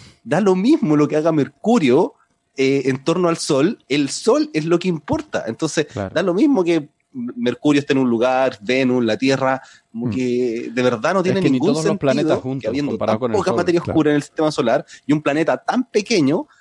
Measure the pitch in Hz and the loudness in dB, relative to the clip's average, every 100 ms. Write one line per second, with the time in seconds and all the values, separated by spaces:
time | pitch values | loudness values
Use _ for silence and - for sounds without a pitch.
0 | - _ - 151 202 185 214 320 160 151 | -20 _ -4 0 2 2 2 2 4 2
1 | 147 151 160 160 131 _ 202 240 143 131 | 2 2 2 0 -2 _ 0 2 4 4
2 | 233 - _ _ _ - 135 139 131 135 | 2 -4 _ _ _ -2 0 0 0 -2
3 | 151 165 175 160 - 139 160 - _ 147 | -2 0 0 -2 -2 0 0 -2 _ -2
4 | 139 - - 285 302 160 151 170 185 160 | -2 -2 0 0 0 -4 0 0 0 -4
5 | - 311 - 104 98 143 160 - 147 - | -4 -6 -4 -8 -6 -6 -4 -2 -4 -6
6 | 98 151 185 175 294 254 175 170 143 _ | -4 -2 -2 2 2 2 2 0 -2 _
7 | _ 131 120 120 120 120 147 143 139 135 | _ -12 -10 -4 -4 0 2 2 2 0
8 | 127 117 123 127 131 117 104 127 131 127 | 2 2 2 2 0 -2 -2 0 2 2
9 | 113 107 131 135 131 131 - - _ 113 | 0 0 0 2 0 -2 -6 -20 _ -8
10 | 117 117 127 123 123 113 123 120 123 117 | -6 -4 -2 0 -2 -4 -6 0 0 0
11 | 147 190 180 - - 131 175 254 - 202 | -2 0 0 0 2 2 0 0 -2 0
12 | 143 131 151 - 131 135 - 131 143 113 | 0 0 0 -2 -4 -6 -4 -4 -4 -4
13 | 107 110 123 208 185 - 170 170 - 160 | -2 -2 0 0 0 0 0 -2 0 0
14 | 151 147 - - 156 147 123 131 - - | 2 0 -2 -4 -2 0 0 0 -2 -18
15 | - 151 151 147 156 127 - 226 254 220 | -2 -2 0 0 0 -2 -2 -4 -2 -4
16 | 196 214 135 175 302 _ | 0 0 2 0 -4 _